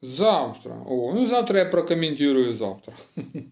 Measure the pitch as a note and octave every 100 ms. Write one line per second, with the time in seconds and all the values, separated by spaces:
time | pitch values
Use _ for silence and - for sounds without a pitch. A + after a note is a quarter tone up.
0 | B2+ C3 G#3+ F3+ B2 G#2 A#2+ A2+ - B2+
1 | A#2+ G3+ B3 B3 A#3 G3 F#3 F3 E3 E3+
2 | D#3+ C#3+ C#3+ C3+ B2 A2 G#2 G2 - -
3 | - - C3 D3 B2+